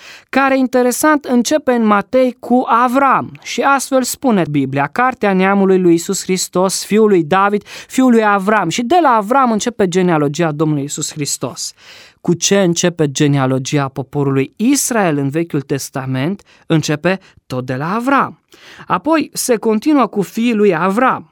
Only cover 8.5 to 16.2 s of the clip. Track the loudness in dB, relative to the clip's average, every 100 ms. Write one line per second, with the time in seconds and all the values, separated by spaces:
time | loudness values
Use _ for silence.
8.5 | 0 0 -4 0 2 4 2 2 0 2
9.5 | 0 -2 -2 0 2 2 2 0 -2 -2
10.5 | -2 -2 -2 -4 -8 -10 -8 -8 -6 -10
11.5 | -10 -12 -14 -20 -20 -20 _ -4 -2 0
12.5 | 2 2 0 -2 0 -2 0 0 2 0
13.5 | -2 -2 -4 -4 -6 -6 -4 -2 0 -2
14.5 | -2 0 0 0 0 0 0 -2 -4 -4
15.5 | -6 -4 -6 -6 -10 -6 -4